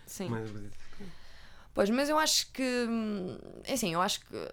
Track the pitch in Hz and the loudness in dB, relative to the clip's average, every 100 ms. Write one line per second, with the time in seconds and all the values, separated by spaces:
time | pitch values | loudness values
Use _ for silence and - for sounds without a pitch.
0 | - - 185 113 110 101 101 - - - | -12 -6 -2 -2 -4 -6 -6 -6 -6 -6
1 | 190 - - - - - - - 202 240 | -8 -10 -12 -14 -16 -18 -2 4 6 6
2 | 285 302 311 - - - 262 247 233 233 | 4 4 6 4 2 0 0 2 2 0
3 | 214 208 180 113 - 57 - 262 185 165 | 0 -2 -4 -8 -12 -10 -4 0 2 2
4 | 196 - - - - | 2 0 -6 -8 -8